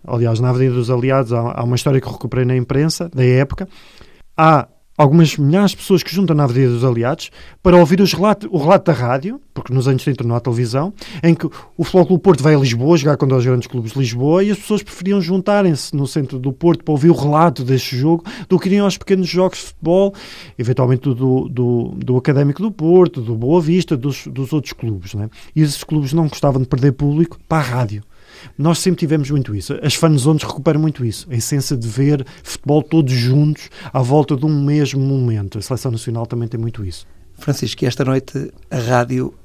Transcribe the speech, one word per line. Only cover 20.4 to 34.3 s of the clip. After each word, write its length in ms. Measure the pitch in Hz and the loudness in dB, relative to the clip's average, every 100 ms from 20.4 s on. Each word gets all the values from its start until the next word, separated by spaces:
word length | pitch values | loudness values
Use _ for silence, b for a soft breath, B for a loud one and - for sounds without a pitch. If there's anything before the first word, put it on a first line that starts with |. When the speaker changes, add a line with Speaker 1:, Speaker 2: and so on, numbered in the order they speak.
| B - | B -6
Speaker 1:
eventualmente 560 | 120 127 123 127 143 | -2 0 2 2 0
do, 360 | 120 131 131 127 | -2 0 0 -2
do, 460 | 120 123 120 123 - | -2 0 0 -2 -8
do 200 | 123 127 | -2 0
Académico 460 | 139 139 143 143 | 2 2 0 0
do 80 | 214 | -6
Porto, 500 | 196 160 180 175 - | -2 4 6 6 0
do 140 | 113 | -6
Boa 260 | 113 123 175 | -4 0 0
Vista, 360 | 156 180 160 143 | 2 0 0 -4
dos, 320 | 139 131 - | -4 -6 -10
dos 240 | 131 131 | -10 -4
outros 220 | 156 - | -4 -4
clubes, 380 | - 113 98 90 | -8 -6 -6 -8
não 120 | 104 | -8
é? 60 | 107 B B 156 | -10 B B 0
E 60 | |
esses 200 | 151 143 | 0 -2
clubes 300 | - 151 139 | -4 -4 0
não 160 | 165 156 | -2 -2
gostavam 340 | - 147 131 | 0 0 0
de 60 | 127 | -2
perder 240 | 135 139 | 2 0
público 440 | - 143 151 170 - - | 0 -2 0 -2 -4 -4
para 100 | 160 | -2
a 40 | |
rádio. 420 | 127 120 117 104 - B B B B - | -2 -2 -4 -6 -14 B B B B -2
Nós 200 | 147 165 | 0 0
sempre 180 | 185 175 | 0 -2
tivemos 320 | 156 156 135 | 0 0 0
muito 240 | 147 123 | -2 -2
isso. 240 | 104 - 143 | -6 -8 -4
As 140 | 147 | -4
fanzones 480 | - 165 147 135 156 | 0 2 4 2 0
recuperam 360 | - - 139 151 | -2 -4 0 0
muito 240 | 156 139 | 0 -2
isso. 220 | 120 - - | -6 -6 -6
A 40 | |
essência 420 | 120 - 143 - 123 | -6 -2 -4 -2 -4
de 120 | 113 | -4
ver 380 | 110 139 147 127 B | -2 0 0 -4 B
futebol 400 | - - - 151 | -16 -10 0 0
todos 300 | 151 160 131 | 2 0 2
juntos 580 | 127 120 139 151 151 - B B | 2 2 2 2 -2 -10 B B
à 120 | 135 | -2
volta 340 | 123 147 139 | 2 2 2